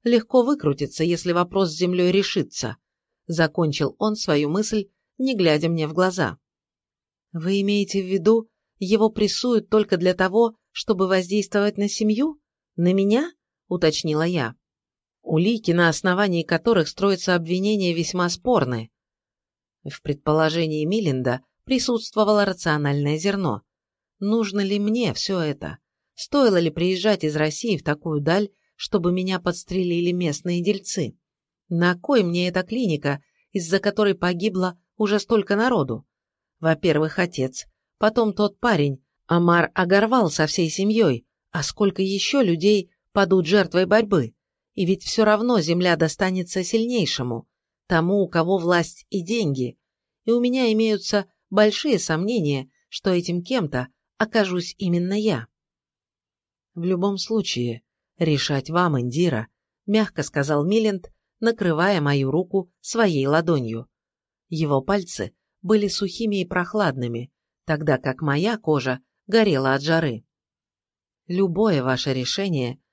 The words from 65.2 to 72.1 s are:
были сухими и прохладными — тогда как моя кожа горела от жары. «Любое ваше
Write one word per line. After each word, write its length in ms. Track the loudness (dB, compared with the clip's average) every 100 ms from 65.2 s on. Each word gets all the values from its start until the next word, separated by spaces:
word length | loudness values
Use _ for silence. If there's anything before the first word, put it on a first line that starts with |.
| -10 _ _ _
были 260 | 0 2 2
сухими 540 | -4 -6 -4 -4 -2
и 20 |
прохладными — 880 | -2 -4 -2 -2 -2 -2 -4 -6 -10 _ _ _
тогда 340 | -6 -2 0 0
как 240 | -2 -4
моя 360 | -2 0 0 -2
кожа 420 | 0 0 0 -6 _ _ 0
горела 480 | 2 2 2 2
от 80 | 0
жары. 420 | 2 0 0 -6 -12 _ _ _ _ _ _ _ _ _ -6
«Любое 560 | 0 0 2 2 2
ваше 300 | 0 -2 -2